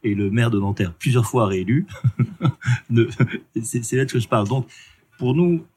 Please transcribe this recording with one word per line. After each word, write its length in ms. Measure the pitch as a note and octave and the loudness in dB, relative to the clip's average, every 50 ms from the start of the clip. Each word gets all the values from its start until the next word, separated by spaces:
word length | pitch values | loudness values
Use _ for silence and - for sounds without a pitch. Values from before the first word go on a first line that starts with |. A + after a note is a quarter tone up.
| _ | _
et 100 | A#2+ G2+ | -2 -2
le 160 | G2+ G2+ G2 | 0 0 0
maire 200 | G2 A#2 A#2 A#2 | 2 2 2 2
de 80 | A2+ G2+ | 2 0
Nanterre, 360 | G2+ G2+ G2 - G2+ F2 E2 | 0 -2 -2 -2 -2 -4 -4
plusieurs 320 | _ - C3+ B2 B2 A2+ | _ -2 0 2 2 0
fois 200 | - - B2+ A2+ | 2 2 0 0
réélu, 400 | G2 G2 F#2 F#2 F#2 A#2+ D3 G3 - - - - B2 - - B2+ - - - | 2 0 -2 0 0 0 0 0 -2 -8 -2 -2 -2 0 0 -2 -2 -2 -2
<laughs> 520 | - D#3+ - _ - - B2 - - _ | 0 0 0 _ -2 -2 -2 -2 -2 _
ne, 160 | A#2 A#2 A2+ A2+ - - C3 A#2+ - - - _ _ - A#2 | 2 2 2 2 2 -2 -2 -2 -2 -10 -12 _ _ -8 -8
c'est, 220 | A2+ - B2 A#2 | -4 -6 -6 -6
c'est 120 | - - | -2 -2
là 80 | B2+ C3+ | -2 -2
que 140 | C3 - C3 | 0 -2 -4
je 80 | A2 | -2
parle. 220 | - - A2+ G2+ G2+ | 0 0 0 0 0
Donc, 180 | B2 C3+ B2+ - - - - - - _ _ _ _ _ | -2 -4 -4 -6 -12 -20 -20 -20 -20 _ _ _ _ _
pour 160 | B2+ B2 C3 | -2 0 2
nous 300 | D#3 F3 F3+ E3+ D#3+ D#3+ _ _ | 2 4 4 2 0 -2 _ _